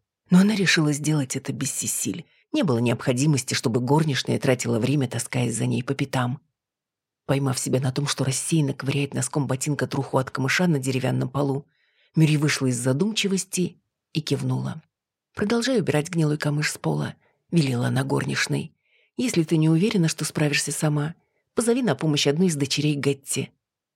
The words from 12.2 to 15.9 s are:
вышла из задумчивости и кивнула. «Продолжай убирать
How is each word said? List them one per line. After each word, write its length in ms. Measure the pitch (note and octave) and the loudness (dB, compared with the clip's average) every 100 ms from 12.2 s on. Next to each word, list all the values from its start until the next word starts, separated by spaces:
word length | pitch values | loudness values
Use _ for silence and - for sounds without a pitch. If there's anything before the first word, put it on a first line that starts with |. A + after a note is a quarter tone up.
| D#3 D3+ | 4 4
вышла 320 | D3 - C3 | 2 0 0
из 100 | A#2+ | 0
задумчивости 1040 | B2+ C3+ G3+ G#3+ G3 F#3+ - - F3 - _ _ _ | 0 0 0 -2 -2 -2 -2 -4 -4 -6 _ _ _
и 80 | D#3 | -6
кивнула. 640 | - C3 C3 B2+ C3 D#3 - _ _ _ _ | -2 -2 -2 -4 -4 -10 -16 _ _ _ _
«Продолжай 460 | - G#3 A#3 A#3 B3+ | -4 -2 0 0 0
убирать 300 | C#3 | 2